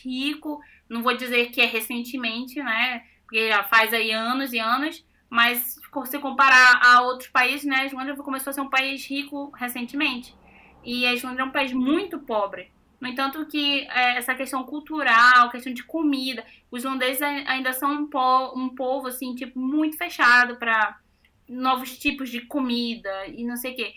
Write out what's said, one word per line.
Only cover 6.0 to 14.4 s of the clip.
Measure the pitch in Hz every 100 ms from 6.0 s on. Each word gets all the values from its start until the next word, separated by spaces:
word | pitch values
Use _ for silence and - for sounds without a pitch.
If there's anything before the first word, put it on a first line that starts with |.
| 240
se | 285
comparar | 277 247 269 254 254 240
a | 247 247
outros | 254 254 -
países, | 262 247 285 285
né? | 269
A | 269
Islândia | 262 269 277
começou | 277 269 277
a |
ser | 277
um | 269
país | 262 269 269 -
rico | 277 285 285 285 -
recentemente. | 247 247 240 285 294 247 - - - - - -
E | 240 247 247
a |
Islândia | 240 254 254
é | 269
um |
país | 294 262
muito | 254 254 330 381 320
pobre. | - 214 196 185 185 _ _ -
No | 254
entanto | 254 269 311 302
que, | 302 285 277 277
é, | 247 247 247
essa | 247
questão | 254